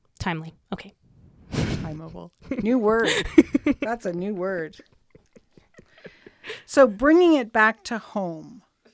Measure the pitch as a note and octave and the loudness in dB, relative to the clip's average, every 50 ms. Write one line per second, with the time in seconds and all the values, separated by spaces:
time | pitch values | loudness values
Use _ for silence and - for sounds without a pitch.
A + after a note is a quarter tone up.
0 | _ _ _ - - F#3+ E3+ D#3+ D#3+ E3 - _ _ _ G3+ - - G3 - _ | _ _ _ -10 -6 -6 -6 -6 -8 -12 -18 _ _ _ -12 -12 -12 -14 -20 _
1 | _ _ _ _ _ _ _ _ _ - - - - - - - E3 D#3+ D#3 D#3 | _ _ _ _ _ _ _ _ _ -8 -6 -4 -4 -4 -4 -6 -8 -8 -10 -12
2 | D#3+ D#3+ - F3 F3 F3 _ _ - - C4+ A#3+ G3+ A3 B3+ B3+ G#3 G#3+ A3 A3+ | -14 -16 -16 -16 -18 -18 _ _ -12 -10 -6 -4 0 0 2 2 2 2 2 2
3 | A3+ - A#4+ A4 - - - - - - - - - D4 C4+ - C#4 A3 A#3 A#3 | 2 0 0 -2 -4 0 2 2 2 2 0 -4 -2 -4 -4 -4 -4 -8 -8 -6
4 | - F#3+ E3+ F3 F#3 G3+ G#3+ F3 F3+ F#3+ F#3+ F3 D#3+ D#3 G3+ - - _ _ _ | -6 -8 -6 -6 -6 -6 -6 -6 -6 -6 -6 -6 -8 -10 -14 -18 -20 _ _ _
5 | _ _ _ _ _ _ _ _ _ _ _ _ _ _ _ _ _ _ _ _ | _ _ _ _ _ _ _ _ _ _ _ _ _ _ _ _ _ _ _ _
6 | - - - _ - - - _ - - - - - - - D4 C4+ A#3+ G3 G3 | -20 -20 -20 _ -20 -20 -20 _ -18 -18 -18 -18 -16 0 4 6 6 6 4 2
7 | B3+ D4 D#4+ F4 F4+ E4+ D#4 C#4+ A#3+ G#3 - A3+ G#3+ A3 A3 - - - B3 G#3+ | 2 4 6 6 8 6 6 4 2 0 2 2 2 2 2 0 -6 -10 -10 -10
8 | - - - G#3 F#3+ E3+ E3 D#3 D3+ D3 A#3+ - - _ _ _ _ _ | -10 -8 -8 -6 -6 -6 -8 -10 -12 -16 -20 -20 -20 _ _ _ _ _